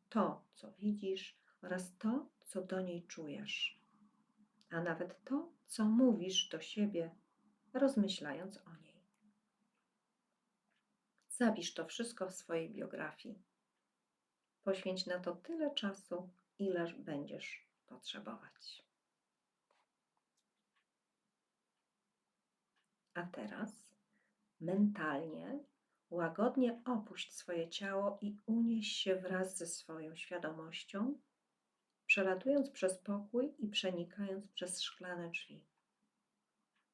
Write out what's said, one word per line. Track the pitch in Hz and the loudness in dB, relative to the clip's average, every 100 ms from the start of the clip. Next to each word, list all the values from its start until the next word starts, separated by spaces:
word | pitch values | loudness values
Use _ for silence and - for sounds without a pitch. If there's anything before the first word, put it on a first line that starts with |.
| - | -2
to, | 226 175 - - | 2 2 0 -10
co | - 214 | -20 -18
widzisz | - 208 208 190 190 - - _ _ | -4 0 0 0 -4 -6 -16 _ _
oraz | 180 185 185 - | -6 -4 -6 -2
to, | 220 269 - _ - | 0 0 -2 _ -8
co | 190 | -6
do | 180 185 | -2 -2
niej | 185 175 - | -2 -4 -8
czujesz, | - 151 139 139 - - - _ _ - _ _ _ _ _ - | -10 -8 -8 -6 -2 -2 -4 _ _ -20 _ _ _ _ _ -6
a | 170 | -2
nawet | 170 165 175 - | 0 0 -4 -8
to, | - 285 339 - - | -2 -2 -2 -12 -8
co | - 214 | 2 6
mówisz | 226 254 190 185 185 - | 8 8 6 2 2 0
do | 160 | -2
siebie, | - 214 202 170 165 - _ _ _ _ _ | -4 0 2 2 -2 -6 _ _ _ _ _
rozmyślając | 254 269 240 190 - 147 139 190 - | 4 6 6 4 2 -4 -6 -8 -12
o | - 160 | -18 -20
niej. | - - _ _ _ _ _ _ _ _ _ _ _ _ _ _ _ _ _ _ _ _ _ _ - | -20 -20 _ _ _ _ _ _ _ _ _ _ _ _ _ _ _ _ _ _ _ _ _ _ -6
Zapisz | - 233 196 - | 4 4 4 -2
to | - 160 | -4 -4
wszystko | - 226 - 185 | -4 -4 -4 -6
w | - | -6
swojej | - 165 160 | -2 -2 -2
biografii. | - - - 151 - 220 - _ _ _ _ _ _ _ _ _ _ _ _ | -6 -8 -6 -6 -8 -14 -14 _ _ _ _ _ _ _ _ _ _ _ _
Poświęć | 196 190 190 185 180 | 0 0 0 -2 0
na | 180 | -2
to | 180 175 | -2 -4
tyle | - 330 294 285 | -4 0 0 0
czasu, | 196 190 - 175 185 - _ - | -2 -4 -6 -6 -6 -14 _ -4
ile | 196 175 170 - | 0 2 0 -4
będziesz | - 143 143 143 - - _ _ - | -6 -4 -4 -8 -10 -12 _ _ -20
potrzebować. | - - - - 110 - - - - - _ _ _ _ _ _ _ _ _ _ _ _ _ _ _ _ _ _ _ _ _ _ _ _ _ _ _ _ _ _ _ _ _ _ _ _ _ _ _ _ _ _ | -14 -10 -10 -10 -12 -14 -20 -18 -18 -20 _ _ _ _ _ _ _ _ _ _ _ _ _ _ _ _ _ _ _ _ _ _ _ _ _ _ _ _ _ _ _ _ _ _ _ _ _ _ _ _ _ _
A | 208 262 | -8 -6
teraz | 269 214 208 208 - - _ _ _ _ _ _ - | -8 -8 -6 -6 -8 -20 _ _ _ _ _ _ -6
mentalnie, | 165 196 208 202 156 139 165 160 180 277 - _ _ _ - | 0 6 6 6 0 0 -2 -6 -6 -8 -8 _ _ _ -6
łagodnie | 170 165 170 240 262 247 233 254 | 0 0 4 2 6 4 2 -2
opuść | 226 - - - | -2 -2 -8 -10
swoje | - - 170 165 | -10 -4 -2 -2
ciało | - 196 196 202 202 | -4 -2 0 0 0
i | 208 - - | -4 -4 2
unieś | 226 233 226 208 | 4 4 4 0
się | - 190 185 | 0 2 2
wraz | 185 185 185 - | 2 0 0 -2
ze | 170 | -6
swoją | - - 160 156 165 | -6 -8 -10 -8 -8
świadomością, | - 175 156 160 160 165 - 202 254 285 _ _ _ _ _ _ _ _ - | -6 -4 -4 -6 -8 -10 -4 0 0 0 _ _ _ _ _ _ _ _ 2
przelatując | 202 190 185 262 285 - | 4 4 4 4 4 4
przez | - 185 185 | 2 0 0
pokój | - 202 - 240 294 - | -2 -4 0 0 0 -2
i | 208 | -2
przenikając | - 185 175 175 202 202 196 202 | 0 0 0 -2 -4 -4 -4 -6
przez | - 180 - | -6 -4 -4
szklane | - - 180 175 170 | -4 -6 -8 -6 -6
drzwi. | 170 - 147 - _ _ _ _ _ _ _ _ _ _ _ _ | -8 -10 -18 -20 _ _ _ _ _ _ _ _ _ _ _ _